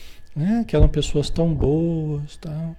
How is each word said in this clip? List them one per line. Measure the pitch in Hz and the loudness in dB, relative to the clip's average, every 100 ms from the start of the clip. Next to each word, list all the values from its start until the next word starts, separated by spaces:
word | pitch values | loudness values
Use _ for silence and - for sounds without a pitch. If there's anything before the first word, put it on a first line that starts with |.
| - - - 143 | -14 -14 -8 -2
né? | 180 233 226 | 2 2 4
Que | 151 | 4
eram | - | 4
pessoas | 156 - 147 139 | 2 0 0 0
tão | - 165 | 2 2
boas, | 143 135 156 170 165 151 147 151 - | 2 2 2 2 0 -2 -4 -6 -10
tal. | 160 151 165 | -8 -6 -8